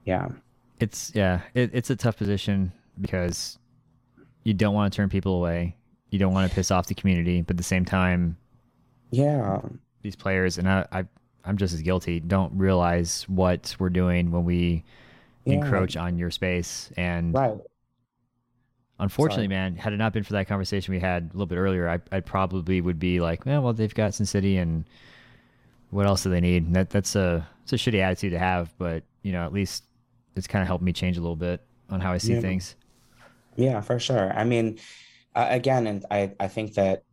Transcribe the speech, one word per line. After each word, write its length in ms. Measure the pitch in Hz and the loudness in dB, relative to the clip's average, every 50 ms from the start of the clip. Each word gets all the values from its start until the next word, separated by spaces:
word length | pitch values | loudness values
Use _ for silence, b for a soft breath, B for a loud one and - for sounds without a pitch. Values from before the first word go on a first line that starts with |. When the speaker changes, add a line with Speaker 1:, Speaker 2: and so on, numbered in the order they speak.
| _ | _
Speaker 1:
Yeah. 240 | - 92 92 90 92 - - _ _ _ _ _ _ _ _ | -2 -2 -2 -2 -4 -8 -12 _ _ _ _ _ _ _ _
Speaker 2:
It's, 320 | 117 107 - - - - - | -4 -2 -2 -10 -14 -4 0
yeah, 280 | 107 98 92 90 90 - - _ | 2 2 4 2 0 -2 -2 _
it, 160 | 123 123 113 | 0 0 2
it's 180 | - 123 117 - | 0 -4 -2 -2
a 60 | 127 | -2
tough 200 | - - 120 104 | 0 0 0 0
position 560 | - 107 101 101 95 - - 101 98 95 90 - _ _ _ _ - | 0 0 0 0 0 0 0 0 0 0 -2 -4 _ _ _ _ -8
because 580 | 98 - - 92 87 87 87 - - - - _ _ _ _ _ _ _ _ _ _ _ _ - - _ _ _ | -6 -4 -2 -2 -2 -2 -4 -6 -8 -10 -12 _ _ _ _ _ _ _ _ _ _ _ _ -20 -20 _ _ _
you 100 | _ 110 107 | _ 0 2
don't 200 | 90 107 104 101 | 2 2 2 2
wanna 160 | 104 104 98 | 2 0 0
turn 180 | - - 101 95 | 2 0 0 0
people 280 | 95 95 90 98 92 | 0 0 0 0 0
away. 400 | 90 87 85 85 85 87 85 85 _ _ _ _ _ _ _ | 0 0 0 0 -2 -2 -4 -6 _ _ _ _ _ _ _
You 80 | - 98 | 0 2
don't 160 | 98 92 92 | 2 2 4
wanna 140 | 95 95 90 | 2 2 2
piss 240 | - 98 90 - | 0 -2 0 2
off 140 | 98 90 92 - | 2 0 0 -2
the 60 | 95 | -6
community, 480 | - - 95 92 85 85 87 90 87 | -2 2 2 2 2 2 2 0 0
but 100 | 82 - 90 | 0 -2 -2
at 20 | |
the 60 | 87 | -4
same 220 | 87 - 95 90 90 | -2 -2 0 0 0
time, 520 | 87 - 95 92 90 90 90 87 82 85 - _ _ _ _ _ _ _ _ _ _ _ _ _ _ | 0 2 2 2 2 2 2 0 0 -2 -6 _ _ _ _ _ _ _ _ _ _ _ _ _ _
Speaker 1:
Yeah. 500 | - 123 143 147 147 139 110 98 95 101 - - - - _ _ _ _ | 0 2 2 2 2 0 0 0 -2 -2 -4 -8 -12 -14 _ _ _ _
Speaker 2:
these 140 | - 104 95 | -12 -12 -12
players, 420 | - - 98 95 95 92 90 85 87 | -6 -4 -2 0 2 2 0 0 0
and 100 | 90 95 | 2 2
I, 180 | 95 95 - - | 2 2 0 -2
I, 140 | - 92 92 92 _ _ _ _ _ _ _ | -6 -8 -8 -8 _ _ _ _ _ _ _
I'm 120 | 90 101 | -4 -2
just 160 | 95 101 90 | 0 0 -2
as 100 | 85 80 | -2 -2
guilty, 360 | 78 90 92 90 - - 85 85 | 0 0 0 0 0 -2 -4 -4
don't 320 | 78 85 98 95 90 82 - | -2 0 2 2 2 0 0
realize 680 | 95 95 95 95 90 87 87 87 87 85 85 - - - - | 0 2 4 4 4 4 4 2 2 0 -2 -4 -6 -6 -4
what 480 | 95 92 92 90 90 87 - - - - | 0 2 4 2 2 0 -2 -10 -6 -2
we're 120 | 95 92 | -2 0
doing 400 | 87 92 90 90 87 87 87 85 | 2 2 2 4 4 2 2 2
when 120 | 85 87 87 | 2 0 2
we 400 | 87 87 87 87 87 85 80 B B B B B B B B B B B B _ | 2 2 2 2 2 2 0 B B B B B B B B B B B B _
Speaker 1:
Yeah. 100 | 131 139 | 2 2
Speaker 2:
encroach 420 | 147 147 139 113 95 95 90 - | 2 2 2 2 2 0 0 -2
on 220 | 82 87 87 87 85 | -4 -4 -2 -2 -2
your 120 | 87 87 | -2 -4
space. 600 | - - 98 92 90 87 85 - - - - - - | -2 -2 -2 0 0 0 -2 -4 -8 -12 -12 -10 -6
And 380 | - 90 87 87 85 85 85 82 | -4 -2 -2 -2 -2 -2 0 0
Speaker 1:
Right. 240 | 131 135 120 107 98 - - _ _ _ _ _ _ _ _ _ _ _ _ _ _ _ _ _ _ _ _ _ _ _ _ _ - | 2 0 0 -2 -4 -12 -20 _ _ _ _ _ _ _ _ _ _ _ _ _ _ _ _ _ _ _ _ _ _ _ _ _ -4
Speaker 2:
unfortunately, 460 | 98 98 - - 147 156 - 127 110 | -4 -2 2 2 2 2 2 0 0
Speaker 1:
Sorry. 40 | 98 | 0
Speaker 2:
man, 280 | 95 95 95 92 87 | 0 0 -2 -2 -4
had 160 | 85 - 110 | -4 -4 -4
it 40 | 104 101 | -2 0
not 140 | 110 110 | 0 0
been 100 | 92 110 101 | 0 -2 -4
for 80 | - 104 | -2 -2
that 120 | 101 95 - | -2 -2 -2
conversation 440 | 104 98 95 - 101 98 90 95 | -2 -4 -2 -2 -2 -4 -2 -2
we 80 | 95 90 | -4 -2
had 240 | 87 92 90 87 85 | 0 0 0 -2 -4
a 80 | 80 | -6
little 140 | 85 95 101 | -6 -6 -4
bit 100 | 82 90 | -2 0
earlier, 320 | 87 95 98 95 90 87 85 | 0 2 2 2 2 0 0
I, 120 | 85 87 - - | -2 -2 -4 -4
I 100 | 98 95 | -6 -6
probably 600 | - - - 98 95 87 92 95 82 85 92 90 | -4 -2 -2 -2 0 0 -2 -4 -2 0 0 2
would 180 | 85 90 87 78 | 2 0 -2 0
be 220 | 90 90 90 87 | 0 0 2 2
like, 260 | 85 82 85 85 - | 2 0 -2 -2 -2
"Eh, 120 | 127 143 147 | 0 0 2
well, 140 | 131 123 | 2 0
they've 220 | 113 110 110 104 - | 0 0 -2 -2 0
got 200 | - 107 101 101 | 0 0 0 0
Sin 120 | - 107 | -2 -4
City, 300 | - - 101 95 98 95 92 | 0 0 2 2 4 2 2
and 260 | 87 82 82 80 - b b b b b b b b b b b b b b b b b b b _ _ | 2 0 -2 -2 -4 b b b b b b b b b b b b b b b b b b b _ _
what 160 | - 101 101 | -2 2 2
else 160 | 101 98 92 | 4 2 2
do 80 | - 95 | 2 0
they 100 | 90 87 | 2 2
need?" 260 | 87 87 90 90 80 | 4 4 4 4 4
And 100 | 82 87 | 4 2
that, 140 | 92 92 - | 2 2 2
that's 260 | - 104 92 - - | 0 -2 -2 0 0
a, 300 | 104 95 90 85 82 80 - - _ | 2 2 2 0 0 -4 -8 -16 _
it's 100 | _ - | _ -4
a 40 | - | -4
shitty 240 | 117 - 127 110 98 | 0 0 0 2 2
attitude 320 | 95 92 90 - - 98 | 2 2 0 0 -2 -2
to 60 | 87 82 | -2 0
have, 340 | 92 92 92 87 85 80 _ _ | 0 2 2 0 -2 -4 _ _
but, 240 | 90 85 82 80 - _ _ _ | -4 -4 -4 -4 -8 _ _ _
you 100 | - 101 | -6 -4
know, 120 | 90 90 85 | -4 -2 -4
at 80 | 78 | -2
least 320 | 87 101 98 90 - - _ _ _ _ _ _ _ _ _ _ _ | -2 -2 -2 -2 -4 -12 _ _ _ _ _ _ _ _ _ _ _
it's 100 | 95 92 | -10 -8
kinda 180 | - - 101 92 | -2 -2 -2 0
helped 180 | 92 92 85 90 | 0 0 0 0
me 80 | 90 | -2
change 260 | 82 - - 90 87 87 | -2 0 -2 -2 -2 -2
a 20 | |
little 160 | 85 85 85 | -2 -4 -4
bit 240 | 80 87 87 87 82 - _ _ _ _ - | -4 -4 -4 -4 -6 -8 _ _ _ _ -8
on 100 | 98 92 | -6 -4
how 120 | 90 92 | -2 -2
I 60 | 90 90 | -2 -2
see 160 | 87 113 120 | 0 0 0
Speaker 1:
Yeah. 60 | 117 | 0
Speaker 2:
things. 360 | 113 95 92 92 90 - - _ _ b b b b b b b b b b b b b _ | 0 -2 -2 -4 -4 -8 -16 _ _ b b b b b b b b b b b b b _
Speaker 1:
Yeah, 240 | - 123 131 123 104 | 0 0 0 0 -2
for 160 | 104 - 123 120 | -2 -2 -4 -2
sure. 340 | - - 131 113 95 95 | 0 0 0 2 2 0
I 120 | 98 - 110 | 0 0 0
mean, 340 | 120 123 117 113 110 110 B B B B B B B B B B B _ | 2 2 2 2 0 -4 B B B B B B B B B B B _
uh, 140 | - 123 127 | 0 0 2
again, 360 | 127 123 123 135 131 127 117 | 0 0 2 2 2 2 2
and 200 | 110 104 98 98 - | 0 -4 -6 -6 -2
I, 240 | 104 101 98 98 98 - | -2 -2 -2 -2 -2 -6
I 80 | 101 95 | -6 -4
think 260 | - 113 110 101 - | -4 -6 -6 -4 0
that 280 | 101 98 95 95 - _ _ | 2 2 2 2 -2 _ _